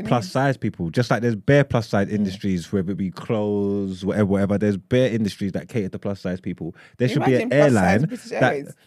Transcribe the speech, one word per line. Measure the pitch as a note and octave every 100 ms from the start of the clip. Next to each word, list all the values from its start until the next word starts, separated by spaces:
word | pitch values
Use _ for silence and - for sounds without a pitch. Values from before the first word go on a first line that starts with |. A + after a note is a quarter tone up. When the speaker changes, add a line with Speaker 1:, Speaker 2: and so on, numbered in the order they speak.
Speaker 1:
the |
Speaker 2:
plus | A2 B2 F#2+
Speaker 1:
needs. |
Speaker 2:
size | C3 C#3 C3
people. | A2 - E2+
Just | B2+ A#2+
like | A#2+
there's | A#2+ G#2+
bare | - C#3+
plus | C#3 A#2+ A2
size | G#2+ G2
Speaker 3:
Mm. | G#2
Speaker 2:
industries, | G2+ F#2+ G2+ F#2 D#2+
whether | G2+ F2+
it | F2+
be | F#2+
clothes, | - - A2 G#2 G#2 G2+ G2+ G2 F#2
whatever, | F#2+ F#2+ G2+
whatever. | G2 G2 G2+
There's | G#2 G2
bare | - B2+ B2+
industries | A2 G#2 - G2
that | D#2+ D#2
cater | B2 F#2
to | G2
plus | G#2 G2
size | F#2 F2+
people. | - E2+ E2 - - -
There | B2
Speaker 1:
Can |
you |
Speaker 2:
should | C3 -
be | B2
an |
Speaker 1:
imagine | -
plus | C#3
size | D3 A2+ F2+
Speaker 2:
airline | G2+ D#3+
Speaker 1:
British | A#3+ A#3
Speaker 2:
that, | A#3+
Speaker 1:
Airways? | - D3 D3 -